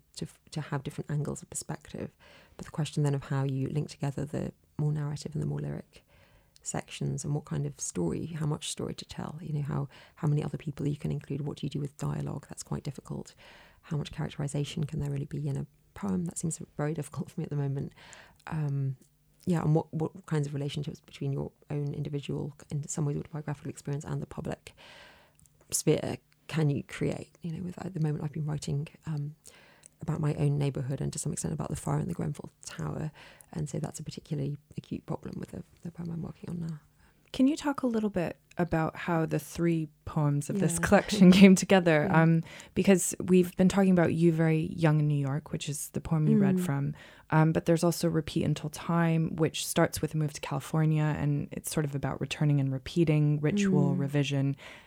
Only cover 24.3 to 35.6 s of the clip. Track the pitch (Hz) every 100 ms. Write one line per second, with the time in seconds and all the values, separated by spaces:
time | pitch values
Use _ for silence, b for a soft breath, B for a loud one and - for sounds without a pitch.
24.3 | - 156 - - - B B B B B
25.3 | B - _ _ - - - - - _
26.3 | _ - 151 151 139 - - 156 - -
27.3 | _ 175 160 180 180 202 190 156 151 151
28.3 | 160 151 147 - 143 160 - - 151 143
29.3 | 151 B B B B B _ - - 147
30.3 | - 147 143 143 143 127 139 143 - 151
31.3 | - 160 156 - 147 - 147 - 170 160
32.3 | 147 - - - - 151 - 156 B B
33.3 | B - - 151 160 147 - 151 - -
34.3 | 147 139 147 _ - - - - - -
35.3 | - - -